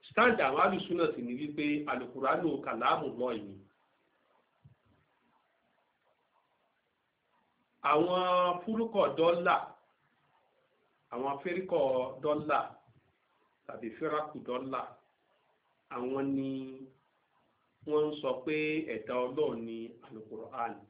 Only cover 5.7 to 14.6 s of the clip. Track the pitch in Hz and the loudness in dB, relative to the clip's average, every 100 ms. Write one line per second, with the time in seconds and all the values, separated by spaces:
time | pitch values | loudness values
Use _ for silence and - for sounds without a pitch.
5.7 | _ _ _ _ _ _ _ _ _ _ | _ _ _ _ _ _ _ _ _ _
6.7 | _ _ _ _ _ _ _ _ _ _ | _ _ _ _ _ _ _ _ _ _
7.7 | _ 143 147 175 180 180 180 180 175 - | _ 2 4 4 2 4 4 4 0 -2
8.7 | 220 220 202 147 143 165 175 180 123 - | -2 0 2 2 4 4 4 4 2 0
9.7 | - _ _ _ _ _ _ _ _ _ | -14 _ _ _ _ _ _ _ _ _
10.7 | _ _ _ _ 123 135 - 185 175 185 | _ _ _ _ -6 -4 -4 -4 -4 0
11.7 | 160 135 127 127 - 151 147 151 143 - | 2 4 2 0 -2 0 0 2 0 0
12.7 | - _ _ _ _ _ _ _ _ - | -10 _ _ _ _ _ _ _ _ -14
13.7 | 107 113 107 156 151 151 143 - 127 | -10 -10 -6 -2 -2 -4 -10 -8 -6